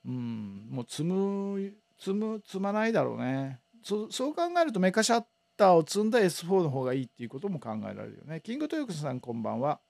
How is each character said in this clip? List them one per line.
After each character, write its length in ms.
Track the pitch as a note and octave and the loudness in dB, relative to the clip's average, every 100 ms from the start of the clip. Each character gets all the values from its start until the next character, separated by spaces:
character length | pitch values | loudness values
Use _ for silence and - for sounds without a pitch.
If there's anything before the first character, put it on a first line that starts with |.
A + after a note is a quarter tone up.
う 60 | A#2+ | -8
ん、 560 | B2+ A#2+ A2+ G#2 G2 A2+ | -6 -6 -6 -8 -12 -10
も 140 | C3 | -10
う 20 | A#2 | -8
積 160 | - | -4
む、 680 | E3 F#3 G3 G3 G3 G3 G3 G3+ _ _ | -2 0 0 -2 -4 -4 -6 -12 _ _
積 140 | G3 | -4
む、 300 | G3 A3 A3 | -2 -2 -6
積 140 | - F#3+ | -8 -4
ま 120 | G3+ | -2
な 140 | G#3+ | 0
い 80 | A3+ | 2
だ 100 | G#3+ | 2
ろ 100 | B2+ | 0
う 40 | A#2 | -2
ね。 420 | B2 C3+ C3+ C3 _ _ | -2 -2 -4 -8 _ _
そ-、 240 | - G#3 A3 | -6 -4 -4
そ 180 | - C4 | -4 -2
う 60 | |
考 80 | D#4 E4+ F4 | -2 0 2
え 60 | |
る 60 | D#4+ | 2
と 80 | A3 | 4
メ 120 | F#3 | 4
カ 100 | G3+ | 4
シ 100 | G#3+ | 4
ャ 100 | A#3 | 2
ッ 40 | A3+ _ _ - | 0 _ _ 6
タ 140 | G3 | 8
ー 20 | |
を 80 | F3 | 8
積 220 | D#3 G3+ | 6 0
ん 80 | A3 | 2
だ 80 | A#3+ | 4
エ 100 | F#3+ | 4
ス 160 | - | 2
フ 120 | E3+ F#3+ | 2 2
ォ 20 | |
ー 40 | |
の 60 | D#3+ | 4
方 140 | C3 | 0
が 100 | B2+ | 0
い 100 | C3+ | -2
い 20 | |
っ 20 | B2+ | -4
て 160 | - | -8
い 20 | |
う 40 | A#2+ | -10
こ 100 | C3 | -8
と 100 | G3+ | -6
も 100 | E3+ | -6
考 160 | A#2 G#2+ | -6 -6
え 120 | G#2 | -6
ら 80 | G2+ | -8
れ 60 | G#2+ | -12
る 80 | G#2+ | -14
よ 60 | |
ね。 160 | C3+ D#3+ | -12 -12
キ 140 | - | -8
ン 40 | B3+ | -6
グ 80 | D4+ | -4
ト 80 | |
ヨ 100 | E4 | -4
ク 80 | B3+ | -6
さ 180 | D#3+ D3 | -6 -4
ん、 80 | B2+ | -6
こ 120 | B2 | -6
ん 100 | A#2 | -4
ば 100 | A2 | -4
ん 100 | A2 | -2
は。 180 | C#3 - | -2 -2